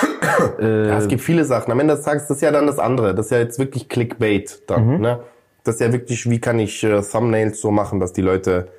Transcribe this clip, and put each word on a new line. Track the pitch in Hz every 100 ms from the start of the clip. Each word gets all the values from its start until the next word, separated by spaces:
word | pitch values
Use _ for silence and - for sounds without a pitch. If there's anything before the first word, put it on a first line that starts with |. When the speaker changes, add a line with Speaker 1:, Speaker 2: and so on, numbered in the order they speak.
| 302 - - 571 - -
Speaker 1:
Äh, | 107 107 107
Speaker 2:
Ja, | 107
es | 104
gibt | 117
viele | - 170 143
Sachen. | 117 -
Am | 127
Ende | 151 147
des |
Tages, | 147 147 143
das | 139
ist |
ja | 156
dann | 143 147
das | 127
andere. | 107 123 107 92
Das | 107
ist |
ja | 123
jetzt | 120 127
wirklich | 135 127 -
Clickbait | 123 117 - 110 98 - - -
dann, | 95 113 139
Speaker 1:
Mhm. |
Speaker 2:
ne? | 110 120 - _ _ _
Das | - 113
ist |
ja | 120
wirklich, | 120 120 117 120
wie | 117
kann | 123 113
ich, | 104 -
äh, | 110 104
Thumbnails | 101 110 120 110 107 107
so | 107
machen, | 104 98 98
dass | 90
die | -
Leute | 92 92 95 90 90